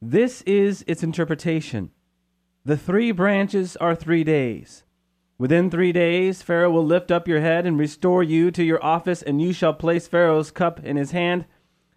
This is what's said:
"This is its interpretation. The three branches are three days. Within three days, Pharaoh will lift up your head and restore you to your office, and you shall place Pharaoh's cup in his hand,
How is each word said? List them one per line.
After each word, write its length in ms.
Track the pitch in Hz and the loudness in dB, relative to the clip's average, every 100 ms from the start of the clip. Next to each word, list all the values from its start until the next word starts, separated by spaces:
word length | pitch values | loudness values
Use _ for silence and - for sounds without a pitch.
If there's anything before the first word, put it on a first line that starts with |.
"This 400 | 113 160 247 - | -2 0 0 -2
is 400 | - 202 202 196 - | -2 0 0 -2 -6
its 160 | 165 | -6
interpretation. 880 | 165 160 160 151 175 160 - 113 92 _ _ _ _ _ _ _ 127 | -4 -4 -4 -4 -4 -4 -6 -8 -10 _ _ _ _ _ _ _ -4
The 120 | 147 | -4
three 340 | - 196 233 | 0 0 0
branches 640 | 180 196 202 202 202 185 - | 0 0 2 0 -2 -4 -2
are 180 | 170 165 | -2 -2
three 280 | 156 170 | 0 0
days. 600 | 156 151 123 90 - - _ _ _ _ _ - | 2 0 0 -6 -12 -20 _ _ _ _ _ -4
Within 320 | 127 170 180 | 2 2 2
three 220 | 165 185 | 0 0
days, 500 | 175 170 175 185 185 | 2 2 2 0 -2
Pharaoh 300 | - 170 175 | -2 2 2
will 140 | 165 151 | 2 2
lift 260 | 175 175 | 2 2
up 160 | 170 - | -2 0
your 140 | 156 | 0
head 240 | 160 165 175 | 2 0 0
and 120 | 151 | 0
restore 460 | 147 - 185 180 | -2 -2 0 2
you 280 | 165 160 175 | 2 2 2
to 120 | 170 | 2
your 200 | 165 165 | 0 0
office, 380 | 151 165 180 175 | 0 -2 -2 -4
and 200 | - 143 | -2 -2
you 120 | 170 | 0
shall 200 | 170 165 | 0 0
place 340 | 151 165 170 - | 0 0 -2 0
Pharaoh's 440 | 170 170 156 151 | 2 4 2 0
cup 320 | - 170 165 | -2 -2 -2
in 140 | 147 143 | -6 -4
his 140 | 143 | -4
hand, 340 | 175 175 180 170 _ _ _ _ | -2 -2 -2 -6 _ _ _ _